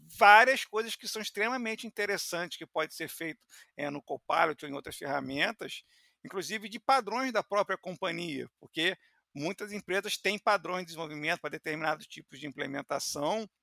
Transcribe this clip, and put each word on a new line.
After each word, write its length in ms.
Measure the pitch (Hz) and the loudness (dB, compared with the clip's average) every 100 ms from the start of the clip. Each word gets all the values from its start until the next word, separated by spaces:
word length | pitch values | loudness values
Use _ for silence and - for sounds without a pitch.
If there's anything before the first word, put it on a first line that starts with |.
| - - | -10 8
várias 460 | 208 208 254 262 | 12 12 10 4
coisas 320 | - 214 226 - | 0 -4 -4 -8
que 100 | 233 | -8
são 160 | 220 | -8
extremamente 640 | 208 - 220 254 226 220 226 | -6 -2 -2 0 -4 -6 -10
interessantes 720 | - 202 185 - 170 175 - | -6 -4 -2 -4 -4 -6 -8
que 80 | 160 | -8
pode 280 | 160 156 | -4 -4
ser 160 | - 160 | -4 -10
feito, 300 | - 165 143 _ - - - | -6 -8 -8 _ -20 -20 -8
é, 140 | 143 | -6
no 120 | 143 | -6
Copilot 640 | - 139 - 156 165 147 | -8 -10 -2 2 2 2
ou 80 | 151 | -8
em 20 | |
outras 220 | 139 139 - | -10 -10 -10
ferramentas, 880 | 147 139 131 139 190 226 135 - - _ _ _ | -4 -4 -4 -2 -2 -2 -10 -12 -16 _ _ _
inclusive 460 | - 190 156 214 208 | -12 -8 -6 -6 -8
de 100 | 220 | -8
padrões 540 | - 269 196 233 262 | 2 2 2 -2 -2
da 100 | 214 | -2
própria 340 | - 202 190 190 | 0 0 0 -2
companhia, 720 | 190 180 185 170 175 139 120 _ | -6 -6 -4 -4 -6 -6 -8 _
porque 400 | - - 170 185 _ _ _ | -12 -2 0 -2 _ _ _
muitas 400 | 143 156 196 208 | -6 -6 -6 -8
empresas 440 | 202 - 185 - - | -10 -2 -2 -2 -2
têm 220 | 190 208 | -2 0
padrões 440 | - 202 175 180 | 2 2 2 -6
de 40 | 175 | -6
desenvolvimento 540 | 165 160 151 156 170 | -8 -10 -6 -4 -4
para 80 | 151 | -4
determinados 580 | 156 165 156 156 156 - | -8 -8 -4 -2 -4 -6
tipos 320 | 151 - 135 | -20 -18 -14
de 80 | 147 | -14
implementação 1000 | 135 139 139 135 143 - 151 151 214 214 _ | -8 -8 -6 -4 -4 -4 -4 -2 -2 -6 _